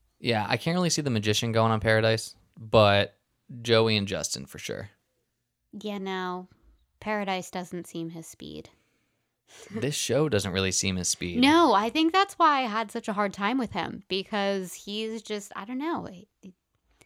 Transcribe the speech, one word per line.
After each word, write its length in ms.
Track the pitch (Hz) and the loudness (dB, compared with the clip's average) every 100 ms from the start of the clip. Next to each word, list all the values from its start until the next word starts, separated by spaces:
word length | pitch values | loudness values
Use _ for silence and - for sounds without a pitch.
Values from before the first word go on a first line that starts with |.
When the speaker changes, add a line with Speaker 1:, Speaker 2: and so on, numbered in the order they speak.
| _ _ | _ _
Speaker 1:
Yeah, 260 | 123 110 104 | 0 0 0
I 80 | 123 | -2
can't 180 | 165 175 | 0 0
really 140 | 175 | 0
see 120 | - | 0
the 80 | 143 | 0
magician 440 | 110 107 107 117 | 0 2 0 2
going 180 | 113 113 | 2 2
on 80 | 110 | 2
Paradise, 560 | 110 110 110 113 - - _ - | 4 4 4 2 -2 -16 _ -20
but 580 | 110 113 101 101 101 - _ _ - 120 | 4 8 8 6 2 -4 _ _ -18 -10
Joey 340 | 117 113 113 107 | 4 4 6 2
and 100 | 98 | 0
Justin 380 | 85 - - - | -2 -4 -6 -10
for 140 | - | -12
sure. 300 | - 50 104 _ _ _ _ _ _ _ _ | -8 -8 -10 _ _ _ _ _ _ _ _
Speaker 2:
Yeah, 260 | 208 208 202 | -12 -8 -8
no. 520 | 190 185 180 180 185 _ _ _ _ _ | -6 -6 -6 -8 -10 _ _ _ _ _
Paradise 500 | 208 214 196 185 175 | -6 -4 -2 -4 -6
doesn't 360 | 185 180 175 160 | -10 -8 -10 -10
seem 220 | 170 165 | -8 -8
his 180 | 165 160 | -10 -16
speed. 420 | - 76 - - | -16 -14 -14 -16
<laughs> 60 | _ _ _ _ _ _ _ _ - - | _ _ _ _ _ _ _ _ -20 -12
Speaker 1:
This 240 | 113 127 147 | -6 -4 -4
show 340 | - 127 151 | 0 2 2
doesn't 220 | 104 98 | 0 0
really 200 | 95 95 | 0 0
seem 240 | 92 98 92 | 0 0 0
his 100 | 85 | -2
speed. 320 | - 87 240 | -2 -2 2
Speaker 2:
No, 340 | 269 330 311 | 4 6 6
I 160 | 196 226 | 4 2
think 240 | 311 320 | 0 2
that's 220 | 370 392 - | 2 0 2
why 220 | 320 277 | 2 4
I 80 | 240 | 0
had 240 | 214 214 | -4 -6
such 160 | 233 220 | -6 -4
a 60 | |
hard 200 | 202 202 | -2 -2
time 240 | 196 202 262 | -2 -2 0
with 140 | 220 | -2
him, 320 | 190 - - - | -4 -6 -8 -6
because 640 | 190 180 208 196 196 180 - | -6 -2 -2 0 -2 -6 -12
he's 480 | - 208 220 226 | -10 -6 -6 -8
just, 280 | 214 208 - 196 | -8 -10 -10 -14
I 100 | 202 | -10
don't 140 | 254 | -6
know, 260 | 311 269 170 | -4 -4 -8
he, 160 | 180 202 _ | -14 -20 _
he, 120 | 190 - _ _ _ _ | -20 -20 _ _ _ _